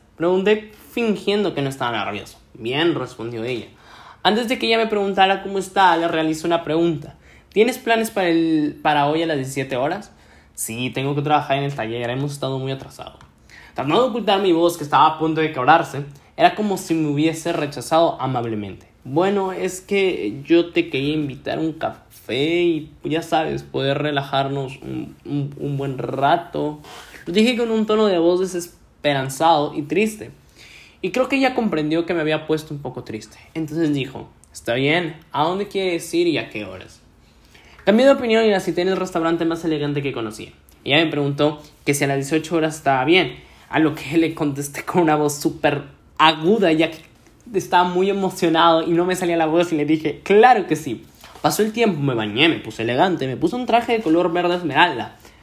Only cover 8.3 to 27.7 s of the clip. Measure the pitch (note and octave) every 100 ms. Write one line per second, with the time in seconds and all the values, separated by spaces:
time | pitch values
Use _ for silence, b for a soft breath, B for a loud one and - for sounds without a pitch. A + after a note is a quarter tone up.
8.3 | E3 E3 D#3 D3 - D#3 D3 C#3+ D#3 E3
9.3 | D3 C3 C#3 B2+ B2+ C#3+ G3+ - b b
10.3 | b b - - A2+ B2 C3 C#3 D3 D3+
11.3 | D3 C#3+ C#3 C#3+ C#3+ A2 A#2+ A#2+ C3 C#3+
12.3 | C#3+ C3+ C3+ C3+ C3 - - - - -
13.3 | _ B B B - C3+ G3 B3+ A#3+ G3+
14.3 | G3 G3 E3 E3+ E3+ C#3+ C#3 D#3 D#3 D#3+
15.3 | D#3 D#3 C3+ B2+ E3 - C3+ C#3+ b b
16.3 | - F3 A3 G#3 F#3 - E3 D3+ C#3+ D#3+
17.3 | D#3 E3+ D#3+ D3 B2+ - D#3+ E3 - C3+
18.3 | B2+ A#2 G#2+ G2 F2 - _ B2+ C#3+ F#3+
19.3 | G3+ F#3+ F3+ F#3 F#3 - G3+ F#3+ - G#2
20.3 | C3+ C#3 E3+ E3+ F3 E3 C3+ C#3+ D#3 C#3+
21.3 | B2+ A2+ C#3 D#3+ D#3 A2 - _ - -
22.3 | B2 D#3 F3 F3 D#3 C#3+ - C#3+ D#3 E3
23.3 | D#3+ D#3 C#3 - C3+ C3+ C#3 D3 C#3+ C#3
24.3 | C#3 C#3 C#3 B2+ - C3 F2+ - - -
25.3 | C#3+ C#3 - C#3+ C#3 C#3 B2 B2+ C3 C#3
26.3 | E3+ - D3 D3 D3+ B B B B -
27.3 | F#3 A#3 A#3 A#3